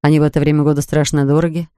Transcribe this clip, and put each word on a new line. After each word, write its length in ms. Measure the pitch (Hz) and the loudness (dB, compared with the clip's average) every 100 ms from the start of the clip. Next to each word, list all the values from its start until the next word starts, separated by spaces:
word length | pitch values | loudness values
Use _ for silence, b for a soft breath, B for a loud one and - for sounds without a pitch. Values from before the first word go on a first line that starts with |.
они 180 | 147 156 | 2 2
в 40 | |
это 160 | 151 151 | 2 0
время 240 | 143 151 | 0 0
года 180 | 147 143 | 0 -2
страшно 440 | - 151 147 151 139 | -2 -2 0 -2 0
дороги 420 | 151 170 160 170 | 0 -2 -6 -10